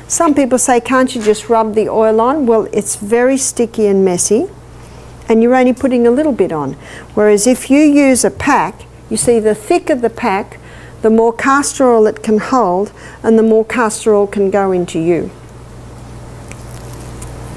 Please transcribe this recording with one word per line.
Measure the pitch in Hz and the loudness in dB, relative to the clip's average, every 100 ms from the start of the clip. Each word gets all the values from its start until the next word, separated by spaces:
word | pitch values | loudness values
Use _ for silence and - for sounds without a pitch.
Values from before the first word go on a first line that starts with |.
| - | -8
Some | - 330 | 0 2
people | 294 262 247 | 2 2 0
say, | - 240 | 2 0
"Can't | 233 254 254 | 2 0 0
you | 247 | 0
just | 208 214 - | 0 -2 0
rub | 226 220 | 0 2
the | 220 180 | -2 0
oil | 220 220 220 | 2 2 2
on?" | 240 311 240 | 2 2 2
Well, | 226 - | 0 0
it's | 208 196 - | -4 -6 -8
very | 202 233 254 269 | -2 0 2 0
sticky | - - 233 - 202 | -2 -2 -4 0 0
and | 196 | 2
messy, | 190 180 - 214 370 - - - - - - - - | 2 0 0 0 -2 -10 -20 -20 -20 -20 -20 -14 0
and | 226 | 2
you're | 240 | 4
only | 254 254 | 4 2
putting | 247 269 247 233 | 2 0 2 2
a | |
little | 247 311 | 2 0
bit | 220 185 | 0 -2
on. | 156 139 - - - - | -2 -6 -8 -16 -20 -8
Whereas | 214 208 208 240 | 0 2 4 2
if | 240 - | 0 2
you | 277 | 4
use | 302 285 269 254 | 4 4 4 2
a | - | 0
pack, | - - 240 165 - - - - | -2 0 0 0 -6 -20 -20 -8
you | 220 | -2
see, | - 233 | 2 2
the | 214 | 2
thicker | 214 - 349 359 | -2 0 -2 0
the | 277 226 | -2 -2
pack, | - 240 190 - - - - - - | -4 -4 -4 -6 -16 -20 -20 -20 -2
the | 220 | 2
more | 220 233 | 4 2
castor | 226 269 277 277 - 254 | 0 0 0 0 0 2
oil | 226 214 | 4 2
it | - | 0
can | 226 214 | -2 -2
hold | - 262 196 180 214 - - - | 0 0 0 -2 -4 -10 -20 -6
and | 226 220 | 2 4
the | |
more | 220 220 | 4 2
castor | 220 233 220 - 226 | 0 -2 -2 -2 0
oil | 208 202 | 2 0
can | 208 196 | -2 0
go | 202 190 | 0 0
into | 185 175 165 | -2 -4 -2
you. | 165 165 - - - - - - - - - - - - - - - - - - - - - - - | 0 -2 -4 -12 -20 -20 -20 -20 -20 -18 -18 -18 -18 -18 -16 -16 -16 -16 -16 -16 -16 -16 -16 -14 -16